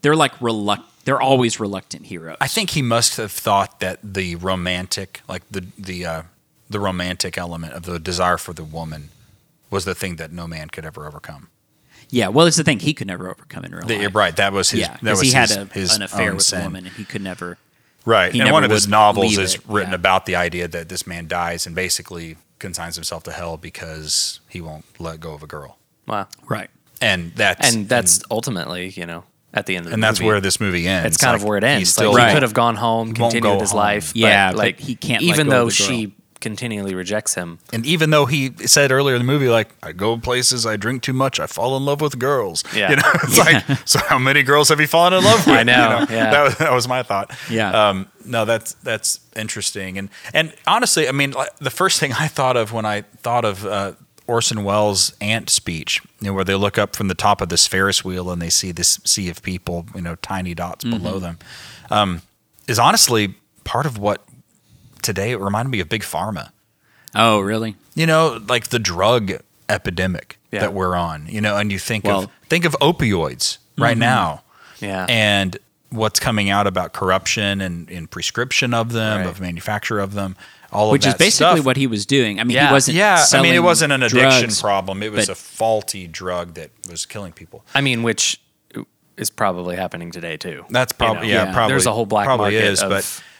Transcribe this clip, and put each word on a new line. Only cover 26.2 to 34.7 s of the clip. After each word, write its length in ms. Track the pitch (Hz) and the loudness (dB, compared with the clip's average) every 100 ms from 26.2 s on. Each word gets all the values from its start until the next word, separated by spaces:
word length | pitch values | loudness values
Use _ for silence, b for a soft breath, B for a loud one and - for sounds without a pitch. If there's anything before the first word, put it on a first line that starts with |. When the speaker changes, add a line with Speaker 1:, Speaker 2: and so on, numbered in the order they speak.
| 95 - - | -8 -14 -8
Speaker 1:
Right. 220 | 110 98 _ _ - | -8 -8 _ _ -2
Speaker 2:
And 300 | 113 92 85 | 0 0 -2
that's 400 | - 101 87 131 | 0 0 2 2
Speaker 3:
And 120 | 113 101 | 2 0
that's 280 | 123 95 - | 0 2 0
Speaker 2:
and 60 | - | 0
Speaker 3:
ultimately, 580 | 113 131 95 71 90 92 | -4 -4 -6 -6 -8 -8
you 160 | 92 | -10
know, 200 | 85 85 - _ _ | -12 -12 -16 _ _
at 140 | - 98 | -6 -2
the 100 | 92 | -4
end 80 | 85 | -2
of 40 | |
the 40 | |
Speaker 2:
and 80 | 110 | 0
that's 180 | 110 104 | 2 2
Speaker 3:
movie. 60 | 113 | 2
Speaker 2:
where 120 | 104 | 2
this 180 | 95 - | 2 0
movie 300 | 101 90 87 | 0 0 0
ends. 160 | 92 | 0
Speaker 3:
That's 120 | 82 156 | 0 2
kind 160 | 127 113 | 2 2
of 60 | |
Speaker 2:
Like, 60 | 104 | 0
Speaker 3:
where 100 | 104 | 2
it 60 | |
Speaker 2:
he's 60 | 113 | 2
Speaker 3:
ends. 200 | 135 92 | 2 2
Speaker 2:
still 200 | - 107 | 2 4
Speaker 3:
Like, 80 | 120 | 6
he 40 | 117 | 6
Speaker 1:
Right. 40 | |
Speaker 3:
could 100 | 151 | 6
have 120 | 123 | 2
gone 220 | 120 117 107 | 2 2 2
home, 320 | 117 113 113 | 0 0 -2
Speaker 2:
won't 80 | 113 | 0
Speaker 3:
continued 260 | 117 117 | 0 2
Speaker 2:
go 180 | 110 98 | 2 2
Speaker 3:
his 100 | 98 | 0
Speaker 2:
home. 40 | 104 | 0
Speaker 3:
life, 340 | 104 104 - | 2 0 -2
Speaker 1:
Yeah, 340 | 113 110 101 95 | 2 4 6 4
Speaker 3:
but, 40 | 107 | 2
Speaker 1:
but 20 | |
Speaker 3:
like, 160 | 98 | 0